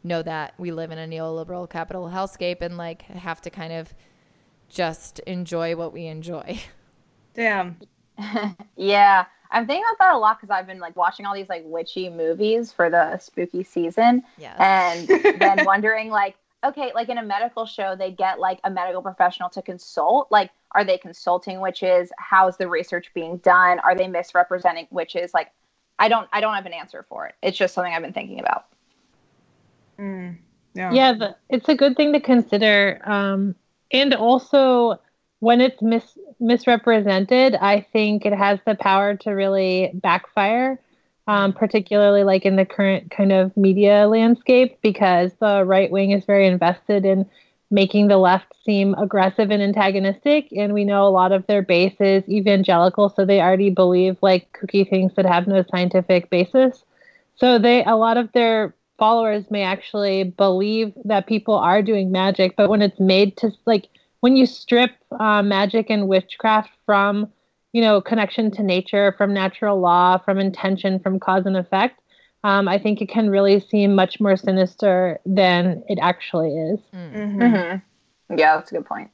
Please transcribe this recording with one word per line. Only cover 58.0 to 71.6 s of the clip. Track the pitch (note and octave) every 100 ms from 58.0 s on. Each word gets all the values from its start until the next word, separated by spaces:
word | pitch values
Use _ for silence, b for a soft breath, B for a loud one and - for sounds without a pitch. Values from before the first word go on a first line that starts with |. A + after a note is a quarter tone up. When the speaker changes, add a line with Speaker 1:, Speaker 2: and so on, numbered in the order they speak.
| A3+ A#3
Speaker 4:
of | A3+
their | B3 A#3 A3 G3 _ _ _
followers | G#3+ A3+ A3+ G#3 G3
may | G#3
actually | F#3+ G3 - G#3+ G3+ F#3+
believe | F#3 F3+ G3 F#3 G#3 A3 A3 - G3+
that | G#3 -
people | A3 A3 G#3
are | E3+ G3+
doing | G3+ G#3 F#3+
magic, | F#3 F#3+ F#3+ F#3 -
but | G3+
when | G#3
it's | G3+ -
made | F#3+ F#3+ G3+ -
to, | A3+ - -
like, | G#3+ - _ _ _
when | B3 C4
you | B3+
strip, | - - A#3+ B3 _ _ A#3+
uh, | A3 G#3
magic | G3+ G3 G3+ A3+ G#3+
and | G#3+ G3
witchcraft | F#3+ F#3+ - A3 G#3+ G#3+ _ -
from, | G3+ G3+ G3+ G#3 _ _ _ _
you | A#3
know, | A3 G#3
connection | - A3 G3+ - A3
to | G3+
nature, | G3+ F3+ F#3 G3+ G3+ F#3+
from | G3+
natural | G3+ F#3+ - G#3 G3
law, | F3 F3 F3+ F#3
from | - G3
intention, | G3 F#3 F#3+ F#3+ G3 F#3+
from | F#3+ F#3+
cause | - F#3+ F#3+
and |
effect, | F#3+